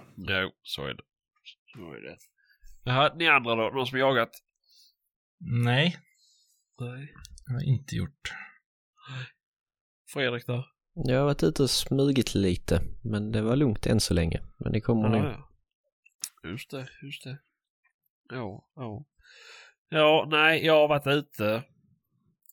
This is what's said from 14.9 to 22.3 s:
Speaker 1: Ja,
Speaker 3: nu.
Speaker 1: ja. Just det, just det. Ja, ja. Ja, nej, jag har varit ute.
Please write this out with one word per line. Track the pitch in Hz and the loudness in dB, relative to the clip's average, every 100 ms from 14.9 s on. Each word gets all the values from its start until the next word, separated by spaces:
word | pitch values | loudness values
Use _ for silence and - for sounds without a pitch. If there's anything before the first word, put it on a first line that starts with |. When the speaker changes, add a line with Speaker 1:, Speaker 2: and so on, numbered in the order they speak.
| 113 107 110 | 2 2 2
Speaker 1:
Ja, | |
Speaker 3:
nu. | 101 | 0
Speaker 1:
ja. | - - _ _ _ _ _ _ _ - - 82 | -6 -16 _ _ _ _ _ _ _ -14 -12 -12
Just | 113 - | -12 -12
det, | 135 131 - | -14 -14 -18
just | 139 - | -18 -16
det. | 127 139 _ _ _ _ _ _ _ _ - | -16 -18 _ _ _ _ _ _ _ _ -14
Ja, | 127 104 101 - | -10 -10 -12 -18
ja. | 151 117 107 - _ _ - - - - _ _ | -14 -12 -12 -16 _ _ -20 -20 -20 -20 _ _
Ja, | 160 151 156 147 | 4 6 4 2
nej, | 151 156 156 160 | 2 4 4 4
jag | |
har | 156 151 | 6 6
varit | 143 139 | 2 2
ute. | 147 - - 107 113 - _ _ _ _ _ _ | 0 -2 -2 -2 -2 -6 _ _ _ _ _ _